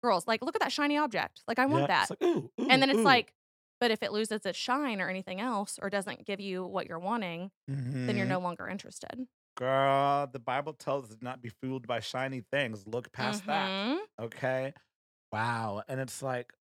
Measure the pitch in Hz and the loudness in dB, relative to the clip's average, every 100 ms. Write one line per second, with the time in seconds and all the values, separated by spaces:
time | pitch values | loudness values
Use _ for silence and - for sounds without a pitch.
0 | 247 190 175 226 254 427 359 - 294 294 | 4 4 4 0 0 0 0 2 2 4
1 | - 196 92 - - 233 165 - 143 170 | 2 0 -2 -6 -4 2 4 4 4 4
2 | - 196 359 311 156 - 269 262 269 226 | 4 2 2 2 -2 -4 6 6 8 6
3 | 233 254 208 _ _ _ _ _ 240 220 | 8 6 4 _ _ _ _ _ 2 2
4 | - 208 220 214 202 185 - 254 294 208 | 0 -2 -2 -2 -4 -4 -2 0 0 -2
5 | 185 185 190 185 240 220 202 - 202 202 | -2 -4 -6 -6 -4 -2 -4 -4 -2 -2
6 | 196 - - 196 196 185 185 185 - 165 | -4 -8 -8 -6 -4 -6 -4 -4 -4 -6
7 | 180 233 190 170 185 _ - 139 123 131 | -4 -2 -2 -6 -8 _ -8 -6 -4 -4
8 | 127 - - 185 180 175 - 196 - - | -2 0 0 0 -2 -6 -8 -8 -10 -16
9 | - 240 254 _ _ - 127 135 135 139 | -14 -12 -12 _ _ -4 2 4 6 6
10 | 139 143 143 127 117 127 147 151 - 139 | 4 2 0 -6 -2 -2 -2 -8 -2 -2
11 | 120 110 123 127 120 - 131 131 117 117 | -4 -12 -10 -10 -12 -8 -6 -6 -2 -4
12 | 110 127 135 131 - 139 131 107 98 117 | -2 -4 -2 -4 -2 0 0 -2 -6 -6
13 | - - - 208 196 156 190 190 208 311 | -6 -4 -2 -2 -2 0 0 -2 -2 -2
14 | 427 - 113 - 131 131 135 - _ _ | -6 -8 -10 -4 -2 -2 -4 -8 _ _
15 | _ _ _ 107 117 117 113 101 104 131 | _ _ _ -2 -2 0 -2 -4 -6 -6
16 | 131 - 135 127 123 - | -6 -6 -6 -6 -6 -16